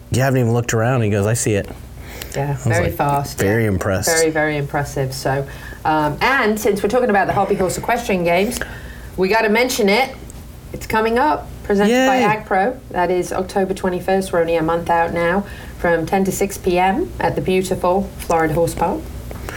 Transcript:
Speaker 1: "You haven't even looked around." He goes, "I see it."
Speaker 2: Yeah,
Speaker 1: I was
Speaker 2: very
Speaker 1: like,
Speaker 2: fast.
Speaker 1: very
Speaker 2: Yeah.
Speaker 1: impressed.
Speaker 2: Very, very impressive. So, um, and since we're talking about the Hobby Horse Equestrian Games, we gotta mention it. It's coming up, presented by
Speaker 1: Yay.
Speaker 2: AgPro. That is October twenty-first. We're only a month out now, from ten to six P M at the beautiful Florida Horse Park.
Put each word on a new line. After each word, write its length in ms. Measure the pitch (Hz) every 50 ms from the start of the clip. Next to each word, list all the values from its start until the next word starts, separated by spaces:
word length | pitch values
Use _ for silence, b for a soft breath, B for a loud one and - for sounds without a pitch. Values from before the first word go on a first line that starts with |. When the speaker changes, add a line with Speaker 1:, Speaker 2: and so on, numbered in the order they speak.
| - -
Speaker 1:
"You 120 | - 117
haven't 180 | 131 139 127 131
even 140 | 123 113 117
looked 180 | 120 117 -
around." 300 | - 113 110 120 135 123
He 80 | 113 104
goes, 160 | 104 104 98
"I 80 | 107 117
see 180 | 117 - 123
it." 160 | 104 98 - - - - - - - B B B B B B B B
Speaker 2:
Yeah, 120 | - 139
Speaker 1:
I 60 | 147
was 100 | 143 127 -
Speaker 2:
very 200 | 117 - 175 180
Speaker 1:
like, 100 | 170 165
Speaker 2:
fast. 420 | - 151 139 143 143 139 - -
Speaker 1:
very 280 | - 107 98 107 117 113
Speaker 2:
Yeah. 40 | 107
Speaker 1:
impressed. 360 | 95 90 - 107 95 95 - -
Speaker 2:
Very, 220 | 165 160 165 160
very 260 | 151 156 151 151 151
impressive. 560 | 147 143 139 - 147 139 - - 147 135 131
So, 320 | 131 - - 143 135 139 139 B B B B B B B B
um, 320 | - 311 311 302 151 143 -
and 360 | - 240 269 277 240 208 214 214
since 240 | - 233 196 202
we're 60 | - 202
talking 220 | 233 254 254 214
about 160 | 202 196 180
the 80 | - 196
Hobby 220 | 208 196 196 202
Horse 200 | 185 190 175 -
Equestrian 480 | - - - 233 240 233 - 202 180 170
Games, 340 | 170 170 180 202 233 233 - B B B B B B B B B B B -
we 100 | 185 190
gotta 220 | 214 226 226 214
mention 400 | 208 233 254 262 - - 220 196
it. 240 | 202 233 262 269 - - - - - - - - - - - -
It's 140 | - - -
coming 320 | - - 220 214 226 226 240
up, 280 | 277 302 285 - - - - - -
presented 420 | - 208 196 208 208 240 254 262
by 120 | 262 262 254
Speaker 1:
Yay. 20 | 233 214 214
Speaker 2:
AgPro. 420 | 214 214 - 208 185 196 247 254 - - -
That 200 | - 185 175 175
is 240 | 180 180 175 - -
October 400 | - 190 190 - 202 190 185 196
twenty-first. 580 | 190 - 185 180 180 180 - 190 190 190 190
We're 80 | - 170
only 160 | 165 165 165
a 60 | 165
month 260 | 156 160 165 170 175 -
out 240 | 170 165 170 170
now, 320 | 170 170 170 170 180 202 202 B B B B B B -
from 280 | - 175 170 165 160
ten 180 | 160 - 190 190
to 80 | 190
six 240 | 190 - 202 196 -
P 220 | - - 196 175 180
M 340 | 185 190 196 277 381 - - -
at 140 | - 170 -
the 80 | -
beautiful 680 | 143 - 185 185 190 - 185 185 - 180 180 196 196 - -
Florida 380 | - - - 175 165 160 156 151
Horse 180 | 170 165 165 -
Park. 260 | - 170 175 254 311 - - - - - - - B B B B